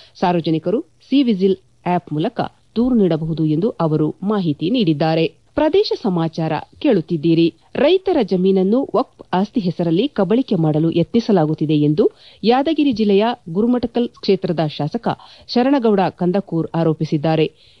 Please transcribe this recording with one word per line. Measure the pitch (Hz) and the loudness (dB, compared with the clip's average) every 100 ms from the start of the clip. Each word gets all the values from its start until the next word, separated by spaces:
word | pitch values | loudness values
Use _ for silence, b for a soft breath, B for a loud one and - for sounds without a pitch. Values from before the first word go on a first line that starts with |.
| B - | B -4
ಸಾರ್ವಜನಿಕರು | 185 175 160 160 175 233 - _ | -2 0 -2 -2 -2 -4 -6 _
ಸಿ | - 269 | -2 0
ವಿಜಿಲ್ | 240 190 196 190 _ _ 180 | 2 2 0 0 _ _ -4
ಆಪ್ | 180 - | -4 -2
ಮೂಲಕ | 151 185 - 175 - _ | -4 -4 -4 -8 -12 _
ದೂರು | 220 247 | -2 0
ನೀಡಬಹುದು | 240 185 160 160 156 156 | 2 2 0 -2 -2 0
ಎಂದು | 151 214 - | 0 -2 -2
ಅವರು | 165 151 151 - | 0 0 0 -4
ಮಾಹಿತಿ | 196 208 170 143 160 | -4 -2 -2 -2 -2
ನೀಡಿದ್ದಾರೆ. | 254 170 147 160 160 160 - _ | 0 0 0 0 0 -2 -6 _
ಪ್ರದೇಶ | - 311 381 427 427 | -2 2 2 0 -2
ಸಮಾಚಾರ | 214 175 165 - 160 156 - - | -2 -2 -2 -4 -4 -4 -8 -4
ಕೇಳುತ್ತಿದ್ದೀರಿ. | 302 196 - 165 165 180 165 - b | 0 0 0 -2 2 2 2 -2 b
ರೈತರ | - 294 381 392 330 | 0 2 2 0 -2
ಜಮೀನನ್ನು | 196 185 185 190 190 247 277 | 0 0 2 2 2 0 0
ವಕ್ಫ್ | 202 254 - - | -2 -4 -10 -6
ಆಸ್ತಿ | 180 208 247 | -2 -2 -2
ಹೆಸರಲ್ಲಿ | 180 156 170 165 269 | -4 -2 0 0 0
ಕಬಳಿಕೆ | - 180 233 - 180 | -2 0 0 0 0
ಮಾಡಲು | 156 151 165 | 0 2 0
ಯತ್ನಿಸಲಾಗುತ್ತಿದೆ | 170 170 233 226 196 151 151 151 | 0 0 0 2 2 2 0 0
ಎಂದು | 151 147 151 262 B B B | 2 2 2 0 B B B
ಯಾದಗಿರಿ | 202 254 285 311 285 | 0 2 2 0 0
ಜಿಲ್ಲೆಯ | 214 208 196 226 - - | 0 2 2 2 -4 -6
ಗುರುಮಠಕಲ್ | 170 240 247 233 240 240 - | -2 0 0 -2 -4 -4 -4
ಕ್ಷೇತ್ರದ | - 185 175 160 156 | -2 -2 -2 -2 -4
ಶಾಸಕ | - 147 233 196 - B B - | -4 -6 -6 -6 -8 B B -6
ಶರಣಗೌಡ | 240 254 285 226 202 170 - | -2 0 2 2 2 0 -2
ಕಂದಕೂರ್ | 180 196 - 165 156 | -2 -2 -2 -4 -4
ಆರೋಪಿಸಿದ್ದಾರೆ. | 165 165 156 156 156 160 160 156 b b b | -2 0 0 -2 -2 0 0 0 b b b